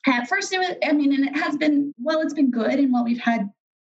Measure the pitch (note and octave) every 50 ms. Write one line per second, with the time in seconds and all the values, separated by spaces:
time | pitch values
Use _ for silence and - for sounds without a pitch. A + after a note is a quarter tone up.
0 | - C4+ B3+ A#3+ B3 - F4+ G4+ F#4+ - F#4+ F#4 F#4 F4+ - - - C#4 D4+ D4
1 | C#4+ C#4 C#4 C4+ C#4 C4+ C#4 D4 F4 D#4+ D4+ - D#4 D4+ D4 C#4 C#4+ C#4+ - -
2 | A#3+ D4+ D#4+ D#4 D#4+ - - D#4+ C#4+ B3+ A#3+ A#3 A3 A#3+ B3+ C#4+ C#4+ C4 B3 A#3+
3 | A#3+ A#3 A#3+ A#3+ - A#3+ A#3 A3 G3+ G3 - _ _ _ _ _ _ _